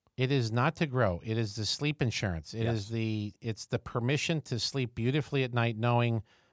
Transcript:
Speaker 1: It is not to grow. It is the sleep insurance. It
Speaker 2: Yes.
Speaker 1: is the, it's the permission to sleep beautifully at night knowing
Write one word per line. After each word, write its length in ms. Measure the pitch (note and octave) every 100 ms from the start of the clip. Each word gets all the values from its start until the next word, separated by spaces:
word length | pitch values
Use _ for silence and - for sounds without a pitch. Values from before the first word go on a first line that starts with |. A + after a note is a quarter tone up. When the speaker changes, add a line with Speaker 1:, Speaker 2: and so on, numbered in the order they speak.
| _ -
Speaker 1:
It 120 | B2+
is 220 | C#3 A2+
not 240 | A#2 C3+ -
to 100 | D#3+
grow. 340 | B2+ A2 F2
It 140 | A2+ A2
is 180 | A2 G2+
the 100 | G#2
sleep 360 | - D3 D3+
insurance. 520 | B2+ - G2+ E2+ D2+
It 100 | A2 A2+
Speaker 2:
Yes. 100 | A2+
Speaker 1:
is 140 | G2+
the, 440 | A#2 A2+ A2 G#2 -
it's 260 | A#2 G#2+ -
the 140 | D3+
permission 640 | - B2+ A#2+ C#3+ - D#3+
to 180 | - A#2+
sleep 340 | - C#3 B2
beautifully 500 | - A#2 D3 - C#3+ C3
at 80 |
night 240 | B2 A#2 A2
knowing 440 | A#2 A#2+ A#2+ A2+ - _ _